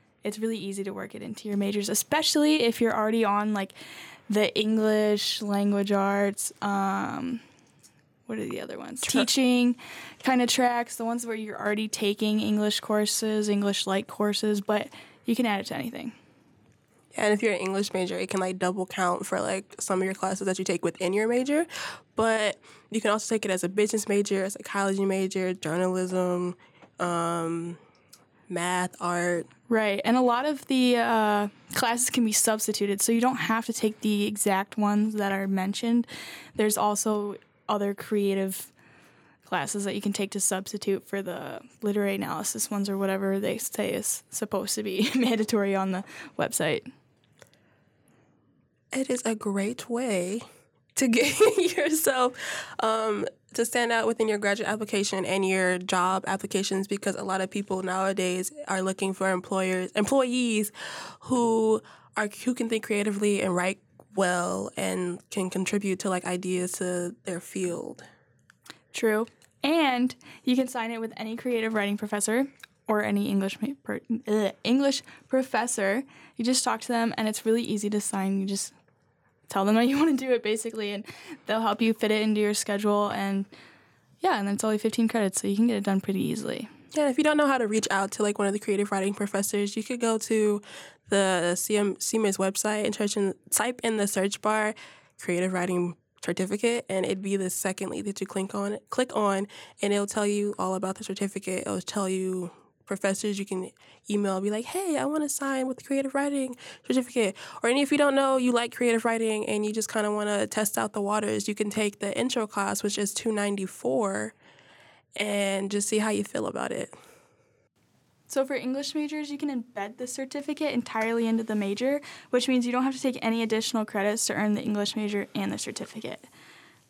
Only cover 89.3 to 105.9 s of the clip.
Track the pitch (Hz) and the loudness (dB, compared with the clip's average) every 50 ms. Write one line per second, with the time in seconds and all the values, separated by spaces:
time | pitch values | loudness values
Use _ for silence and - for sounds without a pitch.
89.3 | - 196 202 - - 202 202 202 - 220 208 - 254 240 240 226 226 220 - - | 0 -2 -2 0 0 -2 -2 -2 -4 -6 -4 -4 -4 0 0 0 0 0 0 0
90.3 | 226 220 214 208 208 208 - - - - - - - _ _ - 202 202 196 190 | 2 2 4 2 2 0 -4 -12 -16 -18 -18 -18 -20 _ _ 0 2 4 4 4
91.3 | 185 180 165 175 180 180 - - 214 208 208 202 185 - - - - 220 214 202 | 4 2 2 2 0 0 0 0 2 2 2 2 0 -2 -4 -2 0 2 2 2
92.3 | 196 - 190 190 196 - - 208 214 214 208 - 208 - 214 208 - 214 202 190 | 2 2 0 0 0 -2 -2 -2 -2 0 -2 -2 0 0 -2 0 0 0 0 0
93.3 | 185 - _ - - - 214 247 247 - - 233 220 214 202 202 - 190 190 202 | -2 -4 _ -2 0 0 0 0 -2 -2 -2 0 2 2 0 0 2 0 0 0
94.3 | 202 - - 208 214 220 214 214 220 - - - - - _ _ _ - - - | -2 -2 0 0 2 2 0 0 -2 -6 -14 -20 -20 -20 _ _ _ -8 -4 -2
95.3 | 175 175 180 185 185 180 175 180 180 180 175 175 165 - _ _ _ _ - - | 0 0 0 0 0 0 0 0 0 0 0 -2 -4 -10 _ _ _ _ -6 -6
96.3 | 175 - 190 190 202 208 - 233 233 240 - - 190 190 185 190 196 190 196 196 | -2 -2 -2 -2 -2 0 0 0 0 0 -2 -2 -2 -2 0 0 -2 -4 -2 -2
97.3 | 202 196 190 180 - - - 190 196 - 196 180 - - 208 202 196 - 196 - | -2 0 0 -2 -4 -2 -2 -4 -4 -4 -6 -6 -6 -6 -6 -6 -6 -6 -8 -6
98.3 | - 196 190 190 - 202 202 202 208 - - _ - - 254 254 - 220 208 202 | -4 -6 -4 -4 -4 -4 -4 -4 -6 -8 -8 _ -2 -2 -2 0 0 2 2 2
99.3 | 196 196 202 202 - - - - - - - 202 202 202 202 202 - 220 208 208 | 2 0 -2 -6 -10 -18 -20 -20 -6 -4 0 2 2 2 0 0 -2 0 0 2
100.3 | 208 208 202 208 202 - 185 185 190 185 202 190 190 - 220 - 190 - 202 196 | 0 0 0 -2 -2 -2 -2 -2 -2 -2 -2 -4 -6 -6 -8 -10 -4 -4 -4 -4
101.3 | - 190 - 185 185 185 - - 202 185 - - - 208 196 190 190 185 185 185 | -4 -6 -6 -4 -6 -4 -4 -4 -4 -4 -6 -4 -4 -2 -2 0 0 -2 -2 -2
102.3 | 185 185 180 175 - - _ _ _ _ _ - 196 196 - 196 196 - - 208 | -4 -4 -6 -8 -12 -16 _ _ _ _ _ -8 -6 -2 0 0 0 0 -2 -2
103.3 | 202 196 202 - 190 185 185 - - _ - - - _ _ - 208 202 202 196 | -2 -2 -4 -4 -4 -6 -6 -8 -12 _ -20 -20 -20 _ _ -2 0 0 2 2
104.3 | 190 190 190 208 208 214 240 - - 370 392 359 302 262 254 277 302 311 302 285 | 0 0 0 -2 -2 -2 -6 -4 -4 -4 -2 0 0 0 0 0 0 -2 -2 -2
105.3 | - - 285 269 269 262 254 262 254 - - - | -2 -4 -2 -2 -2 -2 -2 -4 -4 -8 -4 -2